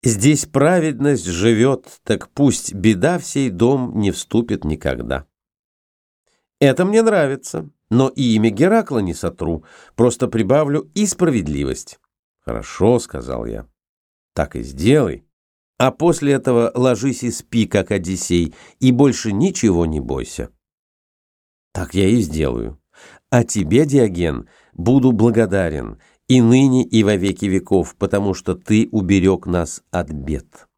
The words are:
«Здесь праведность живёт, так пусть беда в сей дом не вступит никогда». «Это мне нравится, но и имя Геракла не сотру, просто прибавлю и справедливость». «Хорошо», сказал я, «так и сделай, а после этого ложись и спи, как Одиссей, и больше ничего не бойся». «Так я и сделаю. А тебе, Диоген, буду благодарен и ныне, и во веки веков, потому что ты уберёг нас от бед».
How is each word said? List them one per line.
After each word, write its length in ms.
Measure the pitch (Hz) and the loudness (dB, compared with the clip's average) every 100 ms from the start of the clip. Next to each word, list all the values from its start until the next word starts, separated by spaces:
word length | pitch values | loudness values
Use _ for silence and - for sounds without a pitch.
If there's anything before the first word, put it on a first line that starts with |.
«Здесь 420 | 123 107 123 151 - | -2 2 2 2 -2
праведность 800 | 139 147 185 156 120 143 131 87 | 0 2 2 0 -2 0 0 -4
живёт, 760 | 87 107 110 127 131 - - | 0 2 4 2 0 -8 -20
так 260 | - 104 - | -4 -4 -4
пусть 440 | - 143 101 - | 0 0 0 -6
беда 440 | 98 98 101 135 175 | 0 2 2 0 -2
в 80 | - | -4
сей 240 | 139 131 | -4 -4
дом 500 | 90 117 135 123 107 | 0 0 2 -2 -2
не 120 | 101 | -2
вступит 520 | 85 - 110 117 - | -4 -2 -2 -2 -4
никогда». 640 | 78 76 73 64 58 67 - _ _ _ _ _ _ _ _ _ _ _ _ _ | -4 -4 -4 -6 -6 -8 -8 _ _ _ _ _ _ _ _ _ _ _ _ _
«Это 260 | 139 131 185 | 2 4 2
мне 160 | 214 | 2
нравится, 680 | 226 208 143 135 - 160 151 _ _ | 2 2 0 -4 -8 -12 -12 _ _
но 200 | 117 131 | 2 2
и 260 | 135 127 110 | 0 0 2
имя 140 | 110 | 2
Геракла 500 | 101 165 226 202 123 | 2 2 2 0 -4
не 140 | 95 | -4
сотру, 520 | 82 87 - 85 80 - - - - | -4 -8 -6 -6 -6 -8 -20 -20 0
просто 320 | 120 113 127 | 0 0 -4
прибавлю 600 | 113 101 139 147 151 - - | -2 0 0 0 -4 -6 -4
и 100 | 208 | -4
справедливость». 920 | - 175 123 76 71 69 65 - - _ _ _ _ | 0 0 0 -4 -4 -4 -6 -12 -20 _ _ _ _
«Хорошо», 580 | - 57 - - 101 123 | -10 -10 -10 0 2 2
сказал 460 | - 73 62 62 57 | -2 -12 -10 -8 -8
я, 220 | 55 - _ _ _ _ _ _ | -12 -14 _ _ _ _ _ _
«так 220 | - 73 - | -6 -6 -6
и 80 | |
сделай, 640 | 60 67 95 147 110 64 _ _ _ _ _ _ | -12 -2 2 2 2 -4 _ _ _ _ _ _
а 140 | 127 | -2
после 420 | 131 151 151 143 | 2 0 0 0
этого 380 | 135 135 120 117 | 0 2 0 0
ложись 500 | 127 127 113 135 120 | 0 0 0 -2 -4
и 80 | 120 | -6
спи, 360 | 117 - 117 104 | -8 -4 -2 0
как 240 | 101 92 | 0 0
Одиссей, 640 | 101 87 92 - 87 85 - - _ | -4 -4 -8 -2 0 0 -6 -20 _
и 120 | 131 | 2
больше 400 | 123 143 117 113 | 4 4 2 -4
ничего 540 | 101 180 175 113 85 82 | 0 0 2 2 2 0
не 140 | 78 | -4
бойся». 500 | 60 67 - - 60 _ _ _ _ _ _ _ _ _ _ _ _ | -6 -8 -8 -10 -12 _ _ _ _ _ _ _ _ _ _ _ _
«Так 200 | - 85 | -10 -4
я 140 | 95 95 | 0 2
и 140 | 120 | 2
сделаю. 600 | 87 78 71 58 57 71 _ _ - - _ | 0 -2 -4 -4 -8 -14 _ _ -20 -20 _
А 140 | 123 | 0
тебе, 420 | 117 107 82 120 151 | 0 -2 0 2 4
Диоген, 640 | 139 110 87 85 65 - _ _ | 2 2 0 -4 -4 -10 _ _
буду 380 | - 90 135 127 | -6 2 4 4
благодарен 880 | 113 117 110 110 98 87 76 57 52 _ _ _ | 4 2 2 0 0 -2 -6 -10 -14 _ _ _
и 140 | 127 | 4
ныне, 420 | 113 127 135 127 | 6 6 4 2
и 200 | - 110 | 2 2
во 120 | 104 104 | 2 2
веки 300 | 98 90 101 | -2 -2 -2
веков, 500 | 92 90 98 90 - | -2 0 -2 -2 -6
потому 360 | 98 104 101 | -4 -2 -2
что 220 | 92 - 90 | -6 -6 -8
ты 340 | - 107 113 | 0 0 2
уберёг 540 | 110 90 98 90 92 - | -2 2 2 4 0 -2
нас 380 | 87 82 - _ | -2 -4 -8 _
от 180 | 90 76 | -6 -6
бед». 560 | 76 69 71 - - _ | -8 -8 -8 -10 -20 _